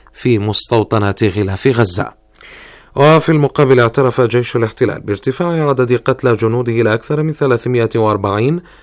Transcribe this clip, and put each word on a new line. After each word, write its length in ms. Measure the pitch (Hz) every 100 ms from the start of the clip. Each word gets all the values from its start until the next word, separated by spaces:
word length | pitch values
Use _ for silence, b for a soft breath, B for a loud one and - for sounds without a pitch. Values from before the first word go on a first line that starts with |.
| b
في 260 | - 123 110
مستوطنة 760 | 104 101 - 117 104 110 101 95
غلاف 440 | 107 98 95 95 135
غزة. 440 | 117 107 - - - _ B B B B B B 139
وفي 340 | 147 160 -
المقابل، 500 | 156 143 - 135 127
اعترف 420 | 117 - 127 127
جيش 340 | 117 123 120 123
الاحتلال 460 | 113 - 110 101
بارتفاع 680 | 104 101 135 127 175 165 147
عدد 240 | 131 123
قتلى 400 | 123 - 127 127
جنوده 380 | 110 113 120 120
إلى 220 | 113 110
أكثر 300 | 110 - 151
من 100 | 156
ثلاثمائة 560 | 147 143 120 127 123 113 113
وأربعين 680 | 110 104 98 104 120 175 180 b